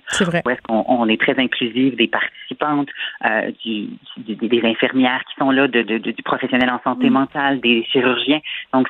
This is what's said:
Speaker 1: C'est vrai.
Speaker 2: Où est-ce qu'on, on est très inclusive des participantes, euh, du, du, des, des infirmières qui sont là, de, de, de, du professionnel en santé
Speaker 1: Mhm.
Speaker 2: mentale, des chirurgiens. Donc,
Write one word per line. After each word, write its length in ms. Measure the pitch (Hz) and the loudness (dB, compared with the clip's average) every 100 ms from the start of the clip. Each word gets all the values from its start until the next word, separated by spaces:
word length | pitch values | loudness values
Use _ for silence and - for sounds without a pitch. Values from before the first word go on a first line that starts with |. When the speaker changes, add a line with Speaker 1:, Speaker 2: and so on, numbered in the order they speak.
| - | -2
Speaker 1:
C'est 160 | - 175 | -2 0
vrai. 160 | 170 123 | 0 -2
Speaker 2:
Où 40 | |
est-ce 100 | 123 | -4
qu'on, 240 | - 113 - | 0 0 2
on 200 | 123 113 | 2 2
est 100 | 110 | 2
très 180 | - 131 | 2 2
inclusive 580 | 127 - 120 117 135 120 | 0 -2 -2 2 2 2
des 100 | 113 | 0
participantes, 800 | 104 - - - 127 151 147 139 - - - 117 | 0 -4 -8 -14 -4 0 0 -2 -6 -10 -4 0
euh, 260 | 110 - - | 0 -2 -4
du, 240 | 113 107 - - - - | -6 -6 -6 -12 -16 -12
du, 180 | 110 104 | -10 -4
des, 120 | 113 | 0
des 180 | 117 113 | 2 2
infirmières 560 | 113 127 131 127 131 - | 0 0 2 2 0 -6
qui 80 | - | -2
sont 140 | 139 | 2
là, 160 | 131 139 | 4 4
de, 140 | 117 | 2
de, 160 | 107 110 | 0 -2
de, 140 | 107 | -2
du 120 | 113 | -6
professionnel 460 | - 135 127 123 127 | -4 -2 0 0 0
en 100 | 123 | 0
santé 240 | 131 127 127 | -2 0 2
Speaker 1:
Mhm. 60 | |
Speaker 2:
mentale, 460 | 131 135 151 139 135 | 2 0 0 0 2
des 220 | 120 117 - | 2 2 2
chirurgiens. 480 | 135 123 123 131 156 - - - | 2 2 2 0 0 -2 -12 -2
Donc, 140 | 131 | 0